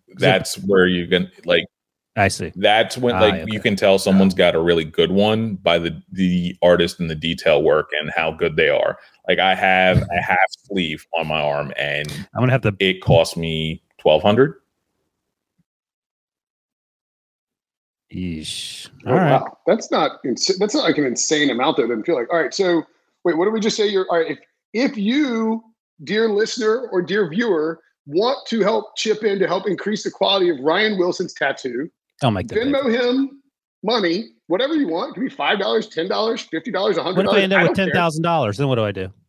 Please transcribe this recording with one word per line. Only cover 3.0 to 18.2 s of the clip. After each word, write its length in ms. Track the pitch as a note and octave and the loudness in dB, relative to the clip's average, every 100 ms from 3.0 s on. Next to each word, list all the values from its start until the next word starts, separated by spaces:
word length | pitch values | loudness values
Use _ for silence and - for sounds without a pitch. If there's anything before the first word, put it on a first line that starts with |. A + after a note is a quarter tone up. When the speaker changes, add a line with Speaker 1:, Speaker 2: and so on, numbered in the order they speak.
| B2 F#2+ | 0 4
Speaker 1:
Ah, 40 | |
Speaker 2:
like, 120 | G#2+ F#2+ | 2 2
Speaker 1:
okay. 100 | F2 | -4
Speaker 2:
you 120 | G#2+ | -4
can 140 | A2+ G2 | -2 2
tell 200 | G#2 F#2+ | 4 4
someone's 340 | G2 F#2+ F#2+ | 4 4 4
got 220 | F2+ F2 E2 | 4 4 4
a 60 | |
really 220 | E2+ E2+ | 2 2
good 280 | D#2 - E2 | 0 0 2
one 440 | F#2+ G#2+ A2 A2+ F#2 | 2 2 0 -2 -4
by 220 | E2+ E2+ | 0 0
the, 240 | E2+ D#2+ - | -2 -8 -10
the 460 | F#2 F#2 F2+ F2 - | -2 0 2 -2 2
artist 380 | F2 F2 E2+ - | 4 4 2 -2
and 100 | E2 | -8
the 60 | D#2 | -4
detail 480 | E2 E2 E2+ D2 | -6 -2 2 2
work 280 | D2+ D2+ - D2+ | 2 0 0 -6
and 80 | D2+ | -4
how 180 | E2 D#2+ | -4 -4
good 240 | D#2 E2 D#2 | -2 -2 0
they 100 | D2+ | 2
are. 280 | C#2 - - - _ - | 2 0 -4 -14 _ -2
Like, 100 | F2 | 2
I 160 | F#2+ F#2 | 2 2
have 460 | F#2+ F#2 F#2 F2+ | 2 4 4 2
a 200 | F2+ F2 | 0 -2
half 160 | F2 F#2 F#2 - - | 0 0 0 -4 -8
sleeve 380 | G2 D#2+ D#2 - E2 | -4 -4 -6 -8 -6
on 100 | D#2 | -4
my 120 | D#2 | -2
arm, 300 | D2 D2 D2 - | -2 -4 -6 -6
and 340 | C#2+ D2 D2+ - G2 G#2+ | -4 -4 -6 -10 -10 -2
Speaker 1:
I'm 60 | |
gonna 100 | B2 | 0
have 100 | C3 | 2
to 120 | G#2+ F#2+ | 0 0
Speaker 2:
it 220 | F#2+ F#2 | 0 0
cost 360 | - E2+ D#2+ E2+ | 2 2 2 -2
me 440 | E2 D#2+ D#2+ - _ _ | -4 -4 -4 -6 _ _
twelve 220 | E2+ D#2 | 2 4
hundred. 320 | G#2 A2+ D3 - _ _ _ _ _ _ _ _ _ _ _ _ _ _ _ _ _ _ _ _ _ _ _ _ _ _ _ _ _ _ _ _ _ _ _ | 4 4 2 0 _ _ _ _ _ _ _ _ _ _ _ _ _ _ _ _ _ _ _ _ _ _ _ _ _ _ _ _ _ _ _ _ _ _ _
Speaker 1:
Yeesh. 760 | F2+ | -10